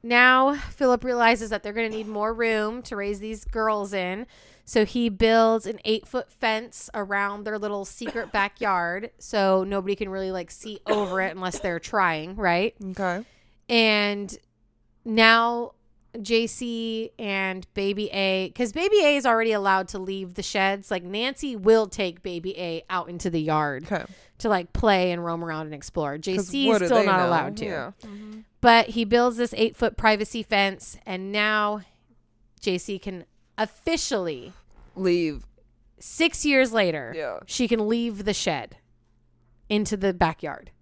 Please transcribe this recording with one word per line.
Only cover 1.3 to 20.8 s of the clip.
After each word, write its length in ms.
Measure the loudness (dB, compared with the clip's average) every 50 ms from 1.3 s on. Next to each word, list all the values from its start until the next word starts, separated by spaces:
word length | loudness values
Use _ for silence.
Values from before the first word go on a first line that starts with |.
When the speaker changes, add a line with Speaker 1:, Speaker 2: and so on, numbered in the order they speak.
| 4 4 0 -6
Speaker 1:
that 120 | -6 -6 -6
they're 100 | -6 -4
gonna 160 | -4 -4 -2
need 180 | -4 -6 -8
more 260 | -6 -4 -2 -2 -2 -2
room 480 | 0 0 2 2 2 0 0 -4 -6 -10
to 120 | -8 -8
raise 240 | -6 -4 -4 -6 -6
these 260 | -6 -10 -10 -8 -10
girls 480 | -8 -4 -2 0 0 0 -2 -4 -4 -4
in, 320 | -4 -4 -4 -6 -8 -10 -14 -16 -20 -20 -20 -20 _ _
so 180 | 0 2 2 2
he 260 | 2 2 0 0 0
builds 560 | 2 2 4 6 6 6 6 6 4 0 -2
an 120 | -4 -8 -6 -2
eight-foot 440 | -2 -2 -2 -2 -6 -6 -6 -6 _
fence 580 | -10 _ -2 -2 -2 -2 -4 -8 -14 -14 -14 -10 -8
around 500 | -8 -6 -4 -2 -2 -2 -2 -4 -6 -6
their 140 | -6 -6 -4
little 260 | -4 -4 -6 -6 -8
secret 460 | -10 -10 -10 -10 -6 -6 -6 -8 -4
<coughs> 20 | -2
backyard, 760 | 0 0 -2 _ _ -2 0 0 0 0 -2 -4 -4 -6 -10 _ _
so 440 | -14 -4 0 2 4 4 4 4 2
nobody 320 | 0 -2 -2 -2 -2 -4
can 140 | -4 -4 -6
really, 220 | -4 -6 -4 -4
like, 180 | -4 -6 -8 -10
see 300 | -14 -14 -12 -12 -14 -12 _
over 340 | -2 0 0 0 0 0 -2
it 140 | -2 -2 -4
unless 240 | -4 -6 -6 -6 -4
they're 200 | -4 -4 -4 -4
trying, 560 | -6 -2 0 2 2 2 2 0 -6 -8 -8
right? 400 | -2 0 2 2 2 0 -2 -4 _ -12
Speaker 2:
Okay. 400 | -10 -6 -4 -2 -2 -2 -4 -6 _ _ _ _ _ _ _ _ _
Speaker 1:
And 680 | 2 4 4 4 4 2 2 0 -2 -4 -6 -10 -12 -16 _ _ _ _ _ _ _ _ _ _ _ _ _
now 680 | -2 4 6 8 8 8 8 6 2 0 -2 -6 -8 -10 _ _ _ _ _ _ _ _ -12
J 240 | -2 0 2 2 2
C 640 | 0 -4 -6 -6 -6 -6 -4 -4 -4 -4 -4 -6 -8 _
and 480 | -10 -6 -4 -2 -2 -2 -4 -4 -8 -12 _ _
baby 360 | -4 -2 -2 -2 -2 -4 -4
A, 400 | -2 -2 0 0 0 0 -2 -4 -4
'cause 160 | -4 -4 -4 -2
baby 240 | -2 0 4 4 6
A 140 | 6 6 4
is 100 | 4 4
already 260 | 2 2 4 2 2 0
allowed 340 | 2 2 2 2 2 0 -4
to 100 | -8 -10
leave 360 | -8 -6 -8 -8 -8 -10 -10
the 80 | -10 -10
sheds. 480 | -4 0 0 2 2 0 -2